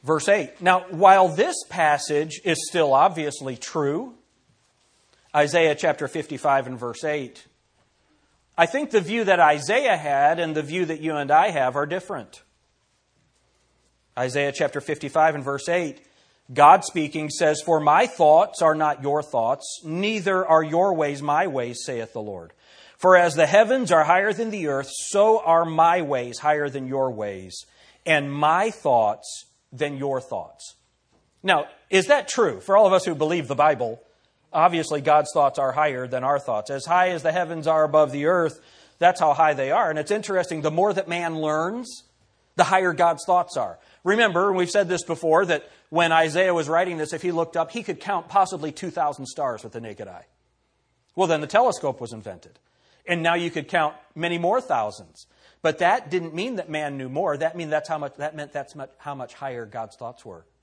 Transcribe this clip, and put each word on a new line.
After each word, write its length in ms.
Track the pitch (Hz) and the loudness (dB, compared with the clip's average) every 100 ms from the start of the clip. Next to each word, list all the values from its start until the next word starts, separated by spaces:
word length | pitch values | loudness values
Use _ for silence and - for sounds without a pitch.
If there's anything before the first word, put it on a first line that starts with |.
Verse 260 | 127 156 156 | -2 -2 2
eight. 320 | 208 135 - | 0 0 -4
Now, 200 | 180 185 180 | 2 2 0
while 380 | 160 190 190 185 | 4 6 8 6
this 280 | 156 294 349 - | 2 -2 -2 -10
passage 680 | - 156 147 - 147 156 151 | 0 2 2 0 -2 -4 -6
is 240 | 190 160 - | -4 -2 -2
still 240 | 180 151 | 0 2
obviously 640 | 135 170 165 147 139 135 123 | 4 4 2 -8 -8 -10 -10
true, 560 | - 165 143 151 262 233 _ _ _ _ _ _ _ _ _ _ _ | -8 -4 -2 -2 -8 -16 _ _ _ _ _ _ _ _ _ _ _
Isaiah 400 | 151 147 170 160 | 0 2 4 2
chapter 320 | 147 170 143 143 | 2 -2 -2 -6
fifty-five 600 | 160 143 131 151 139 127 | -8 -10 -4 0 0 0
and 120 | 127 | -8
verse 240 | 123 113 | -10 -8
eight, 440 | 156 151 127 - - _ _ _ _ _ _ _ _ _ _ - | -6 -6 -8 -16 -20 _ _ _ _ _ _ _ _ _ _ 0
I 80 | 170 | 0
think 240 | 262 302 | 0 -2
the 100 | 220 | -2
view 240 | 170 226 | -2 -4
that 160 | 202 180 | 0 4
Isaiah 560 | 160 151 135 233 277 180 | 4 2 0 -2 0 -2
had 420 | 151 139 143 170 | -2 2 2 2
and 160 | 165 | -4
the 80 | 156 | -4
view 220 | 143 175 | -6 -6
that 160 | 170 156 | -4 -4
you 160 | 156 151 | -6 -6
and 140 | 139 | 2
I 180 | 151 202 | 4 4
have 280 | 160 127 135 | 0 -2 -2
are 100 | 147 | -4
different. 560 | 180 - 180 104 - _ _ _ _ _ _ _ _ _ _ _ _ _ _ _ _ _ - | -6 -8 -12 -12 -20 _ _ _ _ _ _ _ _ _ _ _ _ _ _ _ _ _ -6
Isaiah 340 | 127 135 143 | -4 -2 -4
chapter 300 | 139 147 147 | -2 -4 -4
fifty-five 520 | - 151 143 160 156 | -8 -8 -4 2 2
and 80 | 147 | 2
verse 240 | 135 139 143 | -6 -8 -2
eight, 320 | 175 165 135 _ _ _ _ _ | -2 -4 -10 _ _ _ _ _
God 320 | 131 147 190 | 6 8 8
speaking 460 | - 175 151 156 151 | 6 -6 -4 -6 -8
says, 320 | 147 160 151 | 0 0 0
"For 160 | - 160 | 0 2
my 260 | 151 156 240 | 4 2 2
thoughts 540 | - 156 156 214 - | 2 4 6 4 2
are 140 | 165 | 2
not 280 | 156 151 143 | 2 0 -2
your 200 | 139 147 | -2 -4
thoughts, 580 | 147 127 113 139 - - | -2 -2 0 -2 -6 -14
neither 640 | 160 165 208 220 180 190 180 | -10 -4 -4 -2 -2 -2 4
are 160 | 160 | 2
your 300 | 156 165 196 | 4 0 2
ways 300 | 175 147 139 | 0 -2 -2
my 240 | 147 147 147 | -2 0 0
ways, 360 | 135 120 120 - | -2 -6 -8 -8
saith 260 | 123 113 | -8 -8
the 80 | 120 | -10
Lord. 320 | 104 92 82 _ _ - - _ | -10 -12 -16 _ _ -20 -20 _
For 180 | 185 185 | 8 8
as 180 | 175 | 8
the 120 | 151 151 | 4 6
heavens 440 | 190 220 262 214 | 6 6 2 4
are 140 | 165 | 4
higher 300 | 151 180 202 | 6 4 2
than 160 | 190 226 | -2 -4
the 160 | 208 156 | -4 -2
earth, 240 | 135 135 | -2 -4
so 480 | - - 202 214 220 | -10 -4 2 4 4
are 240 | 165 165 | 4 2
my 380 | 165 160 165 180 | 2 2 4 4
ways 380 | 151 135 123 120 | 0 -4 -4 -4
higher 280 | 147 151 147 | 0 0 -2
than 180 | 135 131 | -6 -6
your 240 | 135 131 | -2 -2
ways, 540 | 110 104 98 92 - - _ _ _ | -4 -8 -8 -14 -18 -20 _ _ _
and 260 | - 156 143 | 0 0 0
my 400 | 143 151 170 220 | -2 2 2 0
thoughts 760 | 220 151 120 107 107 - - - _ _ | -4 0 2 2 -2 -10 -18 -20 _ _
than 240 | 127 147 139 | -8 -8 -6
your 240 | 139 131 | -6 -6
thoughts." 540 | - 107 90 - - _ _ _ _ _ _ _ | -8 -10 -12 -18 -20 _ _ _ _ _ _ _
Now, 240 | 190 170 151 - _ | -2 -2 -2 -14 _
is 200 | 190 185 | 0 4
that 200 | 285 - | 2 0
true? 320 | - 208 104 | -2 0 -2
For 160 | - 202 | 2 4
all 100 | 208 | 6
of 60 | |
us 140 | 185 180 | 4 0
who 80 | |
believe 340 | 156 156 175 131 | -4 -2 -2 -4
the 60 | |
Bible, 480 | 135 151 139 120 113 _ _ _ _ _ | 2 2 2 -4 -8 _ _ _ _ _
obviously 480 | 160 170 170 156 151 | 2 2 2 -2 -2
God's 320 | 143 151 147 | 2 2 2
thoughts 260 | 165 143 135 | 2 2 2
are 140 | 135 | -2
higher 340 | 127 151 127 127 | 0 0 -2 -6
than 180 | 127 | -4
our 140 | 127 143 | 0 -2
thoughts. 320 | 139 107 107 | -2 -6 -4
As 140 | 139 | -8
high 240 | 135 175 185 | 0 2 2
as 140 | 175 | 0
the 100 | 151 | -2
heavens 340 | 170 170 165 156 | -2 -4 -4 -2
are 180 | 160 | 2
above 280 | 156 151 147 | 4 4 2
the 140 | 139 147 | 0 0
earth, 340 | 180 160 - _ _ _ _ | 0 0 -4 _ _ _ _
that's 200 | 170 180 | 2 4
how 140 | 160 | 0
high 220 | 143 160 | 2 2
they 160 | 143 135 | 2 0
are. 180 | 170 196 | 0 0
And 100 | 156 | -2
it's 120 | 151 | -4
interesting, 500 | 208 202 190 175 160 | -4 -2 -4 -2 -4
the 100 | 151 | -4
more 220 | 160 202 | 0 0
that 160 | 190 190 | 0 -4
man 320 | 175 170 160 | -4 -4 -4
learns, 640 | 156 151 165 226 240 - _ _ _ _ _ | -2 -2 -4 -6 -12 -18 _ _ _ _ _
the 100 | - | 0
higher 280 | 175 190 185 | 2 4 2
God's 320 | 156 170 160 | 2 2 2
thoughts 320 | - 180 170 147 | 0 0 0 -6
are. 220 | 107 85 _ _ | -6 -8 _ _
Remember, 440 | 175 208 226 175 196 | -2 2 2 2 0
and 80 | 185 | 0
we've 140 | 175 | 0
said 180 | 202 185 | 0 0
this 140 | 180 | -2
before, 440 | - 160 165 160 190 | -4 -6 2 2 2
that 220 | 151 - _ _ | -2 -4 _ _
when 220 | 160 165 | 0 4
Isaiah 420 | 160 160 151 185 | 4 2 2 2
was 140 | 170 147 | 2 0
writing 300 | 165 185 165 | 0 0 -4
this, 140 | 151 | -6
if 100 | 165 | -6
he 100 | 180 | -4
looked 240 | 165 165 170 | -4 -4 -4
up, 160 | 165 | -6
he 100 | 233 | -6
could 160 | 214 170 | -10 -10
count 300 | 196 196 165 | -6 -6 -2
possibly 420 | 196 185 180 151 | 0 0 -2 -8
two 200 | 147 185 | -8 -10
thousand 360 | 170 151 143 131 | -4 -4 -4 -12
stars 380 | - 139 113 | -6 -6 -6
with 80 | 117 | -10
the 80 | 117 | -14
naked 260 | 113 104 101 | -14 -14 -16
eye. 200 | 87 - _ _ _ _ _ _ _ _ - | -16 -20 _ _ _ _ _ _ _ _ -4
Well, 100 | 185 | 0
then 140 | 160 | 0
the 60 | 147 | 0
telescope 520 | 202 247 - 147 127 | 2 2 0 -6 -6
was 120 | 117 | -10
invented. 460 | 117 107 95 - _ _ _ _ _ - | -14 -14 -16 -18 _ _ _ _ _ -6
And 160 | 170 | -2
now 120 | 165 | 0
you 160 | 175 170 | 0 -4
could 160 | 165 143 | -8 -4
count 300 | 175 151 - _ | -2 -2 -4 _
many 240 | - 170 170 | -8 -6 -2
more 220 | 170 240 | -2 -2
thousands. 680 | 247 131 107 - 87 _ - _ _ _ | -2 -4 -4 -8 -20 _ -20 _ _ _
But 160 | 160 156 | -4 0
that 320 | 175 226 247 | 0 0 -2
didn't 240 | 180 165 | -6 -6
mean 220 | 156 226 226 | -8 -8 -8
that 120 | 160 | -8
man 300 | 156 147 139 | -6 -6 -8
knew 100 | 131 | -8
more. 280 | 139 180 147 | -6 -4 -2
That 200 | 160 170 | -4 -6
mean 140 | 160 | -4
that's 180 | 151 151 | -4 -4
how 80 | 156 | -8
much, 200 | 143 - | -8 -8
that 200 | 147 156 | -10 -10
meant 160 | 147 | -12
that's 220 | 147 139 | -10 -12
much, 160 | 151 135 _ | -14 -18 _
how 160 | 147 | -14
much 180 | 139 123 | -12 -14
higher 320 | - 139 123 | -12 -12 -10
God's 320 | 110 113 110 - | -12 -12 -14 -12
thoughts 260 | 120 123 | -16 -16
were 220 | 117 85 80 _ | -20 -20 _ _